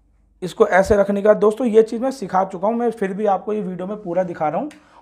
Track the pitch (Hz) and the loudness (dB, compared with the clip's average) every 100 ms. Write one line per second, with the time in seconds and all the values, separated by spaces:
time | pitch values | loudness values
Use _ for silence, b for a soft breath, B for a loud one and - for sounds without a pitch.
0 | _ _ _ _ 180 - 185 180 190 208 | _ _ _ _ -8 0 2 4 4 2
1 | 196 202 202 208 208 214 254 214 220 226 | 2 2 2 4 4 2 2 4 4 0
2 | 262 - 190 190 190 185 196 233 240 226 | -4 -6 -2 0 0 -2 -2 0 -2 -2
3 | 190 185 208 190 190 208 185 180 185 208 | -4 -2 0 0 -2 -6 -6 -8 -8 -10
4 | 185 170 185 170 156 165 294 B B B | -4 -2 -2 -2 -4 -4 -6 B B B